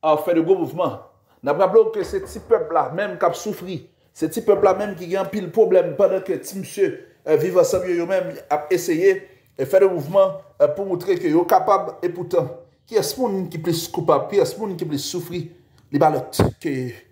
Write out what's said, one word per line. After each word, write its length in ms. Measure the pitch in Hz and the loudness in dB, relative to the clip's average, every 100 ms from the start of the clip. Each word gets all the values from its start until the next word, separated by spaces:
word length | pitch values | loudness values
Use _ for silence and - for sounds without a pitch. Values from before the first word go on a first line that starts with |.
à 160 | 156 151 | 2 0
faire 180 | 175 | 2
de 60 | 170 | 0
gros 160 | 160 190 | 4 2
mouvements. 440 | 147 160 165 95 - _ _ _ | 0 -2 -4 -4 -16 _ _ _
Nous 80 | 190 | -4
rappelons 380 | - 185 214 220 | 2 4 6 4
que 140 | 214 | 0
ce 140 | 175 196 | -4 -6
petit 200 | 190 220 | -8 -14
peuple-là, 540 | - 220 156 165 135 | 0 0 2 0 0
même 240 | 160 202 175 | -4 -6 -2
qui 60 | |
a 80 | 175 | -2
souffert, 460 | 170 214 190 180 175 - _ _ | -2 -8 -8 -8 -10 -12 _ _
ce 120 | - 160 | -6 -4
petit 160 | 190 | -2
peuple-là, 320 | - 196 196 | 2 4 4
même 200 | 185 208 | 2 -4
qui 220 | 175 175 190 | -8 -6 -4
a 60 | |
un 20 | |
pile 260 | 190 214 180 | -4 -6 -4
problème 460 | 220 185 185 - - | 2 4 4 2 2
pendant 240 | 190 190 | 2 2
que 120 | 185 | -4
petit 240 | 165 - 196 | -6 -6 -12
monsieur, 520 | 160 - 185 120 - _ - | -12 -2 -2 -2 -16 _ 0
euh, 80 | |
vivent 240 | 151 180 180 | 2 2 2
ensemble, 280 | 170 185 180 | 2 0 0
eux-mêmes, 440 | 170 170 190 170 160 - | -2 0 -2 -4 -10 -4
a 180 | 151 - | -4 0
essayé 580 | 175 - 160 190 190 - _ _ - | -2 0 2 4 2 -4 _ _ -8
de 60 | |
faire 160 | 131 190 | 2 4
des 80 | 196 | 4
mouvements, 520 | 175 143 196 190 - - _ | 2 0 2 2 0 -16 _
euh, 80 | 147 | 2
pour 180 | 151 196 | 2 -4
montrer 320 | 175 190 175 | -4 0 0
que 120 | 175 | 2
sont 140 | 160 | 2
capables. 500 | 170 190 - 196 - - | 4 2 4 2 0 -6
Et 80 | 175 | -6
pourtant, 540 | 180 180 175 - - - _ _ | -6 -2 -2 -2 -8 -20 _ _
qui 80 | |
est-ce 260 | 220 - - | -2 -2 -4
monde 280 | 240 190 180 | -2 -2 -6
qui 80 | 160 | -6
est 40 | |
plus 280 | 165 160 - | -4 -4 -4
coupable, 400 | - 160 143 - | -4 2 2 2
qui 80 | 202 | 0
est-ce 220 | - - | 0 -2
monde 180 | 214 170 | -8 -6
qui 80 | |
est 40 | 165 | -6
plus 100 | 143 | -6
souffrir, 480 | - 180 160 175 - - _ _ _ | -6 -8 -8 -10 -10 -16 _ _ _
les 80 | 143 | 2
ballottes 420 | 156 143 - - 127 - | 2 2 -6 -2 -2 0
que 300 | 160 135 127 - _ | -6 -6 -6 -12 _